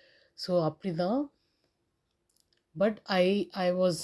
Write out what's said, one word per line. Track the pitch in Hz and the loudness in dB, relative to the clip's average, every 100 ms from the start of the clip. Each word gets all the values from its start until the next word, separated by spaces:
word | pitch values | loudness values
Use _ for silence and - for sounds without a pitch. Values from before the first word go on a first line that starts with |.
| _ _ _ | _ _ _
So, | - - 180 156 | -14 -2 0 0
அப்படிதான். | 151 196 165 180 262 285 _ _ _ _ _ _ _ _ _ _ _ _ _ _ 160 | -4 -6 -2 0 0 -4 _ _ _ _ _ _ _ _ _ _ _ _ _ _ -2
But | 208 214 | 0 0
I, | - 190 180 202 - | -2 2 2 2 -2
I | 196 180 | -2 -2
was | 180 185 165 | 2 0 0